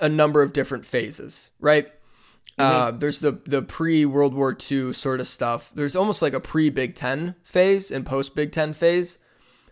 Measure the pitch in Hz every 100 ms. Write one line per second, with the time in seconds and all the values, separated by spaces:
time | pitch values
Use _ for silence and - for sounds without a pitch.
0 | 156 151 151 151 139 - 127 127 - 127
1 | 107 - - - - _ 151 151 147 -
2 | _ _ _ _ - - 135 127 120 117
3 | 147 147 151 143 - 143 110 - 165 160
4 | 147 135 143 131 135 120 - 139 127 123
5 | 139 131 127 - 120 117 - - 143 180
6 | 208 196 151 131 - 160 156 135 127 -
7 | 123 139 170 180 _ 185 185 196 190 135
8 | - 135 135 - 147 165 156 151 170 175
9 | 175 - _ _ _ _ _